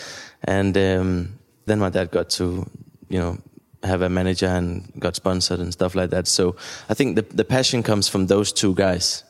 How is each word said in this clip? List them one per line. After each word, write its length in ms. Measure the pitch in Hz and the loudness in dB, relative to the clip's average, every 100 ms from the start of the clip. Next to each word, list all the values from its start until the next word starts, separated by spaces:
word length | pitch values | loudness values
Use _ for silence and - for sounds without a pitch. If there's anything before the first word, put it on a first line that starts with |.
| - - - - | -16 -16 -18 -8
And, 320 | - 98 98 98 | 0 2 2 4
um, 640 | 95 92 92 90 87 110 _ _ - | 4 2 2 0 -4 -10 _ _ 0
then 120 | 107 | 2
my 100 | 95 | 2
dad 220 | 98 85 | 0 0
got 200 | 87 85 | -2 -2
to, 380 | - 90 90 - - - - - | -2 -2 -2 -6 -12 -20 -20 -4
you 100 | 92 | -2
know, 200 | 87 - - - - - | -2 -4 -12 -20 -20 -8
have 200 | 92 92 | -2 0
a 60 | 90 | 2
manager 380 | 90 92 90 92 | 2 0 2 2
and 460 | 90 87 87 92 - | 2 -2 -4 -10 -6
got 160 | 90 | -4
sponsored 460 | - 95 92 - 87 | -2 0 0 0 -2
and 120 | 87 | -4
stuff 220 | - 90 | -2 0
like 160 | 92 90 | 0 0
that. 160 | 92 87 | 0 0
So 300 | - 90 - - - - | 2 0 -2 -10 -12 -4
I 60 | |
think 220 | 110 131 95 | -2 0 0
the, 60 | |
the 220 | 101 - | 0 -2
passion 380 | 104 127 127 120 | 0 2 2 0
comes 260 | 113 101 92 | 2 0 2
from 180 | 101 92 | 2 2
those 260 | 98 101 | 2 2
two 220 | - 104 | 0 0
guys, 500 | 90 95 90 - - - | 2 2 0 -2 -4 -10